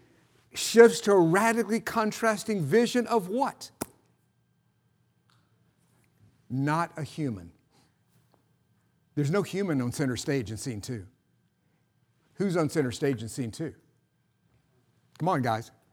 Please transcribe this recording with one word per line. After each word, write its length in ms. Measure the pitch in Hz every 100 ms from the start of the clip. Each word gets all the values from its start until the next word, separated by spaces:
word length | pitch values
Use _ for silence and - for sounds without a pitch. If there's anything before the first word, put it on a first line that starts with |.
| _ _ _ _ _
shifts 480 | - - 226 233 175
to 120 | 208
a 80 | 196
radically 600 | 165 185 226 233 196 220
contrasting 800 | - 226 214 - 226 214 - 202
vision 440 | 139 220 240 247 220
of 220 | 226 180
what? 420 | 233 277 - - - - - _ _ _ _ _ _ _ _ _ _ _ _ _ _ _ _ _ _ _ _ _ _ _ _ -
Not 420 | 127 143 156 170 -
a 40 |
human. 480 | 143 - 143 98 85 - _ _ _ _ _ _ _ _ _ _ _ _ _ _ _
There's 160 | 147 143
no 120 | 196
human 380 | 175 180 196 139
on 100 | 123
center 280 | 123 135 113
stage 320 | - 139 107
in 80 | 107
scene 240 | 139 107
two. 240 | - 117 92 _ _ _ _ _ _ _ _ _ _ _ _
Who's 240 | - 196 175
on 100 | 151
center 240 | 165 127
stage 300 | 110 139 120
in 60 | 113
scene 200 | - 117
two? 240 | - 156 - _ _ _ _ _ _ _ _ _ _ _ _ _ -
Come 120 | 160
on, 100 | 165
guys. 300 | 120 110 - _ _